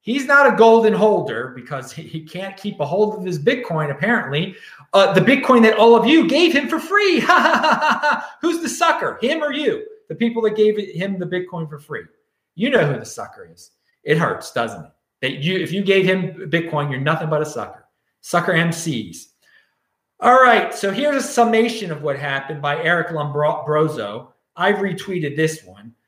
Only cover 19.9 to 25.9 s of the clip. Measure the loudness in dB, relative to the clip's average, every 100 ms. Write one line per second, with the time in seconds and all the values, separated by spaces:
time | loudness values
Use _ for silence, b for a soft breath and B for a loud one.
19.9 | _ _ _ 4 6 6 4 0 -4 -4
20.9 | -2 -2 -2 -2 2 2 4 2 -2 -8
21.9 | -6 -6 -4 -4 -6 -6 -8 -4 -4 0
22.9 | -2 -2 -6 -6 -2 -2 -2 -2 0 0
23.9 | -2 -8 -10 -16 _ _ -4 -2 0 -2
24.9 | -6 -8 -6 -4 -2 -2 -4 -16 -20 -20